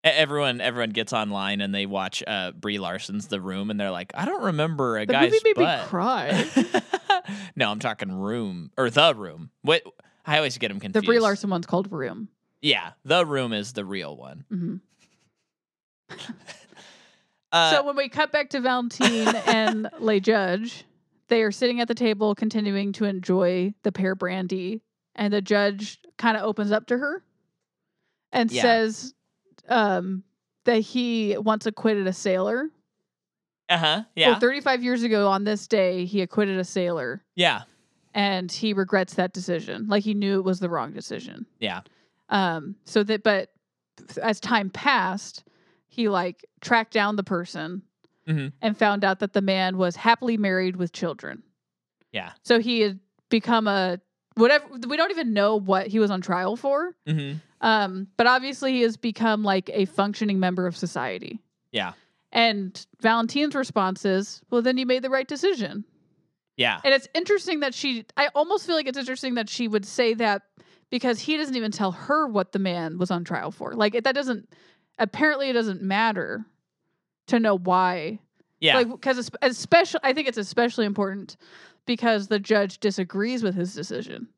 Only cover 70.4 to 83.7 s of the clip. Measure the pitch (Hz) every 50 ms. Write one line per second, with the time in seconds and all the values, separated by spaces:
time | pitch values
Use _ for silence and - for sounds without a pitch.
70.4 | _ _ _ _ _ _ _ _ _ _ - 247 - 247 233 220 - - 311 302
71.4 | 311 277 262 240 226 214 202 - 208 185 175 - - - 285 311 311 262 214 196
72.4 | 185 _ - 196 190 185 175 175 165 160 160 180 180 180 185 170 170 - 180 117
73.4 | 90 151 - - - - - 233 208 208 208 240 220 269 254 285 277 262 240 196
74.4 | - _ _ _ _ _ _ _ _ _ _ - 226 196 - - 302 311 302 269
75.4 | 277 269 247 233 226 214 190 170 190 190 196 208 226 226 208 185 139 80 104 226
76.4 | 220 _ _ _ _ _ _ _ _ _ _ _ _ _ _ _ _ - 254 233
77.4 | 226 214 202 185 180 185 180 185 180 180 180 175 151 202 220 208 _ _ _ _
78.4 | _ _ _ _ 156 156 226 254 247 233 254 - - 269 262 247 240 - - -
79.4 | - 254 247 - - - 330 339 381 - - 311 - 277 262 311 294 262 233 226
80.4 | 202 - - 240 240 240 - - 220 202 202 214 202 190 190 202 185 - - _
81.4 | _ - - - - - _ _ _ - 240 220 240 233 226 208 196 196 220 202
82.4 | 202 - 220 208 202 185 - - - 208 190 - 185 170 - 196 208 233 254 240
83.4 | 226 190 180 185 175 185